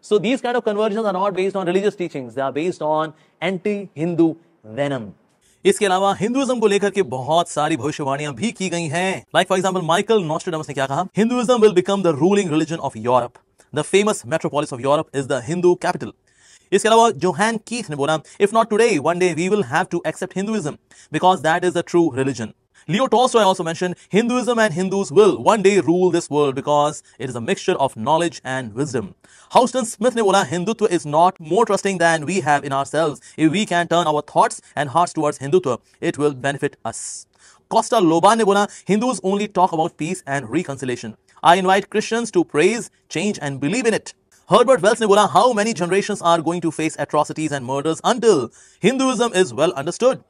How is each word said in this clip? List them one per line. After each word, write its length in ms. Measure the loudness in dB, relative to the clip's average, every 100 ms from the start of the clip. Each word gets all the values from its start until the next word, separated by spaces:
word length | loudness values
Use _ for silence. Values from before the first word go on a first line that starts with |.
So 160 | 0 0
these 220 | 2 -2
kind 140 | 0 -2
of 100 | -2
conversions 380 | -2 -2 0 -2
are 120 | -2
not 140 | -2 -2
based 160 | -2 -2
on 140 | 0
religious 280 | 0 0 -2
teachings, 360 | -8 -6 -10 -4
they 140 | -4
are 60 | -2
based 240 | -4 -4
on 300 | -2 -2 -2 -6 _ _
anti-Hindu 880 | -6 -4 -4 -6 -8 -6 -4 2 2 2 _ _ -16 -6
venom। 280 | -4 -4 -10 -18 _ _ _ _ 0
इसके 200 | 2 2
अलावा 280 | 2 0
हिंदुइज्म 460 | 0 -2 -2 -2 0
को 80 | 2
लेकर 220 | 2 0
के 120 | -2
बहुत 480 | -4 -4 0 0 0
सारी 280 | -2 -2 -2
भविष्यवाणियां 560 | -4 -6 -4 -4 -6
भी 180 | -4 -6
की 180 | -4 -4
गई 160 | -4 -4
हैं। 380 | -4 -4 -4 -2 0
Like 140 | 0
for 100 | 0
example, 240 | 0 -2
माइकल 400 | -2 -2 2 0
नॉस्ट्रेडमस 460 | 0 -6 -6 -8 -8
ने 40 |
क्या 120 | -6 -4
कहा? 220 | -4 -4 -2
"Hinduism 380 | 0 0 0 4
will 160 | 6 4
become 280 | 0 0
the 100 | 0 2
ruling 240 | 2 2 0
religion 300 | -2 -2 -4
of 140 | -8 -6 0
Europe। 280 | 0 0 _ _ _ _ 0
The 100 | 4
famous 400 | 4 4 0 -4
metropolis 480 | -4 -2 -2 -2
of 60 | -4
Europe 360 | 0 0 0 -6
is 120 | -4
the 140 | -4 -4
Hindu 260 | 0 2 2 0
capital।" 240 | -4 -8 -14 _ _ _ _ _
इसके 160 | 0 4
अलावा 200 | 6 4 2
जोहान 340 | -4 0 -2 -2 -8
कीथ 220 | -10 -8
ने 60 | -6
बोला, 240 | -2 -2 -6 -2
"If 120 | 0 2
not 120 | 0
today, 300 | 2 2 2 0
one 120 | 0
day 140 | 0 0
we 80 | 0
will 100 | 0 0
have 180 | -2 -2 -4
to 60 | -6
accept 220 | -8 -8
Hinduism 440 | -6 -4 -4 -6 -10 _ -20 -8
because 300 | 0 2 2
that 220 | 2 0
is 100 | 0
the 100 | -2 0
true 120 | 2 2 0
religion।" 340 | -4 -4 -10 -12 _ _ -4
Leo 120 | 0 2
Tolstoy 300 | 2 4 4 4
also 140 | 2 -2
mentioned, 300 | -4 -4 -6 0
"Hinduism 480 | 0 2 0 0 2
and 100 | 2 0
Hindus 340 | -2 -2 0 6
will 180 | 6 4 2
one 120 | 4 4
day 80 | 4 2
rule 200 | 2 2 0
this 100 | -2 0
world 180 | 0 0
because 420 | 0 2 2 -2 _ _
it 120 | -8
is 40 | -6
a 20 | -4
mixture 260 | -4 -2 0 0
of 100 | -2 0
knowledge 320 | 0 0 -4 -8
and 200 | -8 -8 -6
wisdom।" 340 | -4 -4 -8 -14 _ -20 _ 2
Houston 300 | 2 0 -6
Smith 260 | -2 -2 0
ने 40 | 2
बोला, 120 | 2 0
"Hindutva 400 | -4 -4 -2 0 -2
is 80 | -2
not 260 | 2 2 0 -4
more 160 | 0 0
trusting 320 | 0 -2 0
than 240 | 0 0 -2
we 80 | -4 0
have 200 | 0 0
in 40 | -4
ourselves। 420 | -4 -2 -2 -4 -16 0 0
If 80 | 2
we 60 | -2
can 200 | -2 0
turn 180 | 0 0
our 100 | -2 -2
thoughts 260 | 2 2 0 _ -6
and 180 | -2 0
hearts 200 | 0 0
towards 200 | -2 -2 0
Hindutva, 320 | 0 2 -4 _ _ -6
it 80 | 0
will 120 | -2 -2 -6
benefit 280 | -4 -6 -6 -10
us।" 120 | -10 -12 -14 -18 _ -20 _ _ -2
Costa 260 | 2 2 4
Loban 280 | 6 4 4
ने 80 | 4
बोला, 160 | 2 0 -6 -2
"Hindus 320 | 0 0 -4 -4
only 160 | -4 -4 0
talk 160 | 0 0
about 160 | -4 _
peace 220 | -8 -8 -6
and 260 | -6 -4 -6
reconciliation। 580 | -4 -8 -6 -8 -8 -14 _ _
I 120 | 4 4
invite 260 | 4 0 0 -4
Christians 400 | -2 -4 -2 0
to 60 | 0 2
praise, 340 | 2 0 -8 _ _ -4
change 240 | -4 -4
and 220 | -6 -6 -4
believe 260 | -2 0
in 60 | -2
it।" 120 | -6 -20 _ _ _
Herbert 320 | 2 4 4
Wells 200 | 4 2
ने 60 | 4
बोला, 180 | 4 4 4
"How 100 | 4 2
many 160 | -2 -2
generations 460 | -2 -2 -2 -2 2
are 40 | 2 0
going 100 | -4 -4
to 80 | -4
face 200 | -6 -4 -4
atrocities 500 | -2 -2 -4 -6 -6
and 140 | -6
murders 340 | -4 -4 -2 -2
until 320 | 2 4 4 2 _ -20 _ 0
Hinduism 520 | 2 0 0 0 2 0
is 120 | 2
well 160 | 0 0
understood? 400 | -8 0 0 0 _